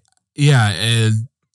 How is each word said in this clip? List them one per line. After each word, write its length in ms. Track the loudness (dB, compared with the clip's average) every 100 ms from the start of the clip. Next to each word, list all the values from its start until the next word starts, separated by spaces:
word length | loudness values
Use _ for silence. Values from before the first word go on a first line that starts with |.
| _ _ _
yeah, 360 | -2 2 2 0
and, 580 | -2 -2 0 0 -2 -8 _ _